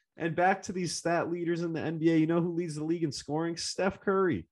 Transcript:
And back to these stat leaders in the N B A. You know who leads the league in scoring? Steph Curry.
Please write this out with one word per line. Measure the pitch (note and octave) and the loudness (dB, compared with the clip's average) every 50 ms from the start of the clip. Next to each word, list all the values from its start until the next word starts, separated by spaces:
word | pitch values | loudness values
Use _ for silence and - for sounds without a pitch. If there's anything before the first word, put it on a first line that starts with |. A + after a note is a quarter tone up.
| _ _ _ | _ _ _
And | - D#3+ E3 D#3 | -6 -6 -4 0
back | F3 F3 F#3 G3 F#3+ | 2 4 4 2 2
to | - - | -2 -6
these | F3 F#3+ F3+ D#3+ - | -4 -4 -4 -4 -4
stat | - - E3 E3+ E3 - - | -2 -2 0 0 0 0 -2
leaders | F3 F3 E3+ E3 F3 E3 | -2 -2 -2 -2 -2 -2
in | F3 E3+ | -2 -2
the | E3 D3 | -2 -2
N | G#2 D#3 E3 D#3 | -2 -2 0 2
B | D#3 E3 | 4 4
A. | E3 | 6
You | D#3 D#3 D#3 | 6 4 4
know | E3+ E3+ | 4 2
who | E3 F3+ E3 | 2 0 0
leads | E3 F3+ D#3+ D3 | -2 -4 -4 -4
the | D3+ D3+ | -4 -2
league | D#3+ E3+ E3+ E3 | -2 -2 0 -2
in | C#3+ | -2
scoring? | - - - - D3 D#3 E3 E3+ E3+ | -4 -6 -6 -4 -4 -2 -2 -2 -4
Steph | E3 - - - - F3+ F#3+ F#3+ - | -6 -6 -6 -2 0 0 0 -2 0
Curry. | - G#3 F#3+ F#3+ F#3+ F3+ B2 F2 D2+ _ | 0 2 2 4 4 2 2 0 -4 _